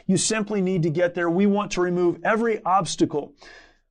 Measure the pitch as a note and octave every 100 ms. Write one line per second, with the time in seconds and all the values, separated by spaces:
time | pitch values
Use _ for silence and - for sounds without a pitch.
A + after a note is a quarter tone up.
0 | - F#3+ - A3 G#3 G#3+ F#3 F#3+ E3+ D#3
1 | F3 F3+ E3+ E3+ G3+ G3+ G3+ - F3+ F3
2 | F3 E3 F3+ A3 A#3 G#3+ E3 F#3+ D#3+ -
3 | D3 D3+ - - - - - _ _